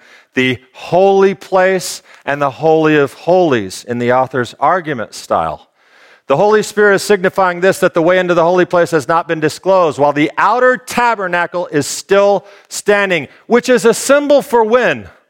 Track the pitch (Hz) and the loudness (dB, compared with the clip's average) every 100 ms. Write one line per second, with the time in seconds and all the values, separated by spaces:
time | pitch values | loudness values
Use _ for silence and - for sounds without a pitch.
0 | _ - _ 135 127 127 _ - - 175 | _ -20 _ -4 -2 -4 _ -20 -4 2
1 | 196 196 196 190 - 185 185 190 - - | 2 4 2 0 -4 0 0 0 -4 -12
2 | - - - 143 143 120 160 160 156 151 | -18 -14 -8 -4 -4 -2 0 2 2 2
3 | 139 - - 185 170 123 95 - - 120 | 0 -4 -2 2 2 0 -4 -10 -10 -4
4 | 120 127 127 139 120 - 143 185 156 131 | 0 0 0 -4 -6 -2 -2 0 -4 -8
5 | 104 - - 101 80 78 _ _ _ _ | -10 -12 -4 -2 -2 -6 _ _ _ _
6 | _ _ - 139 208 214 - - 208 190 | _ _ -2 0 2 2 0 0 2 2
7 | - 202 185 - 185 175 190 - 185 180 | 2 0 0 0 -2 0 0 0 0 0
8 | 165 185 180 170 165 185 175 180 170 160 | 0 0 0 0 2 2 0 0 0 -2
9 | 131 165 165 160 156 - 180 190 165 127 | 0 -2 -2 -2 -4 -4 0 2 0 0
10 | 147 143 151 - 190 214 254 226 - - | 0 0 -2 0 0 0 0 -2 -4 -2
11 | 240 220 185 175 170 180 175 156 139 - | -2 -2 -4 -4 -4 -6 -4 -4 -4 -8
12 | - 196 202 196 - - _ - - 202 | 0 2 2 0 -4 -20 _ -8 -2 0
13 | 196 170 123 - - 233 233 247 214 208 | 0 -2 -4 -12 -2 0 2 2 2 0
14 | - 285 285 285 190 240 220 247 208 127 | 2 0 4 2 2 0 2 2 0 -4
15 | 90 - _ | -8 -20 _